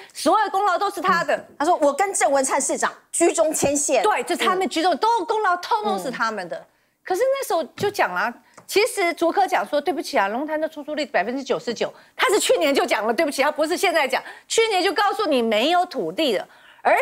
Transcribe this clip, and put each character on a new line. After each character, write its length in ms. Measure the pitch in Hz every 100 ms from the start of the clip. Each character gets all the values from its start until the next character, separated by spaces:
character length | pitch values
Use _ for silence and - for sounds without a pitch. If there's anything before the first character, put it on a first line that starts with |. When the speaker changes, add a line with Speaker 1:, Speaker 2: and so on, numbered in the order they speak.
| -
Speaker 1:
所 260 | - 294 415
有 100 | 392
功 140 | 392
劳 140 | 403 349
都 120 | 403
是 100 | 370
他 220 | 359 339
的。’ 200 | 294 220 - -
Speaker 2:
他 80 | 302
说 100 | 320
：‘我 100 | 285
跟 220 | 277 392
郑 180 | - 339
文 120 | 277 262
灿 160 | 294
市 160 | 269 262
长 160 | 220 - _
居 220 | - 339
中 180 | 330 311
牵 240 | 285 294 285
线。’ 280 | - 247 415
Speaker 1:
对， 160 | 302
这 120 | 240 349
是 100 | -
他 100 | 370
们 120 | 381
居 140 | 330
中， 100 | 359
Speaker 2:
嗯。 40 | 294
Speaker 1:
都 280 | 440 466 339
功 160 | 440
劳 160 | 392 359
通 260 | - 440
通 140 | 415 190
是 120 | 180
他 200 | 233 226
们 160 | 208 175
的。 80 | 165
Speaker 2:
嗯。 100 | - _ _ _
Speaker 1:
可 120 | - 370
是 60 |
那 220 | 523 554 -
时 60 |
候 120 | 330 262 -
就 140 | 403
讲 240 | - 214
了， 180 | 180 220 - _ - -
其 180 | 392 480
实 260 | 403 349
竹 180 | - 330
科 160 | 392 359
讲 200 | 233 202
说 120 | 294
：‘对 100 | 285
不 80 | 302
起 200 | 330 285
啊， 80 | 294
龙 180 | 233 302
潭 160 | 311
的 80 | 311
出 140 | 302
租 100 | 285
率 100 | 302
百 200 | 294 196
分 120 | 196 269
之 80 |
九 140 | 262 214
十 160 | -
九。’ 180 | 220 202 - - -
他 140 | 508
是 100 | 392
去 180 | - 480
年 160 | 302 277
就 100 | 359
讲 220 | 220 214
了， 40 |
对 140 | 233 302
不 60 |
起， 100 | 277
他 100 | 277
不 140 | 285 311
是 100 | 339
现 160 | 381
在 160 | 330 262
讲， 140 | 240 - - -
去 200 | - 453
年 160 | 370
就 100 | 370
告 180 | 311 403
诉 140 | - 392
你 160 | 262
没 300 | 226 214 285
有 120 | 349 359
土 240 | 269 165
地 260 | 190 302 185
了。 100 | - - - -
而 120 | 240 359